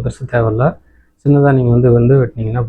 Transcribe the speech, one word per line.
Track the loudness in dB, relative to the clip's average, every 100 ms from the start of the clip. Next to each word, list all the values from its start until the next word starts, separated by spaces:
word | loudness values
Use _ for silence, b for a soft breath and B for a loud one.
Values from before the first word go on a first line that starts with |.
பெருசு | -2 -8 -6
தேவையில்ல. | -4 -2 -2 -2 -4 _ _ _ _
சின்னதா | 0 2 2 2
நீங்க | 2 2
வந்து, | 2 2
வந்து | 2 2
வெட்டினீங்கன்னா | 0 -4 -6 -6